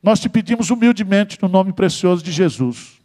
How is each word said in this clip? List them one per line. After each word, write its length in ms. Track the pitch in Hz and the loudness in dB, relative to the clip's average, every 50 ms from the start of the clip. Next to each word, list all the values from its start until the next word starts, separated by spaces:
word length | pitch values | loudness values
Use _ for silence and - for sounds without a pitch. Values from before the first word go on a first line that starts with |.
| - | 2
Nós 160 | 196 220 - | 2 0 2
te 80 | - | 0
pedimos 420 | 226 - 226 196 165 240 233 226 - | 0 -2 -2 0 0 -2 -2 0 -2
humildemente 680 | 247 233 226 240 233 - 214 190 196 202 208 202 - - | 0 2 2 2 2 2 -2 0 0 0 0 -2 -4 -4
no 60 | - | -4
nome 240 | 185 180 190 190 190 | 0 2 2 0 0
precioso 520 | 180 - 190 180 - - - 180 180 175 156 | 0 0 0 0 0 0 0 0 0 0 -2
de 80 | 180 | -6
Jesus. 680 | 165 151 185 160 117 - 131 123 117 - - - _ _ _ | -2 0 0 0 0 -2 -4 -4 -4 -8 -16 -20 _ _ _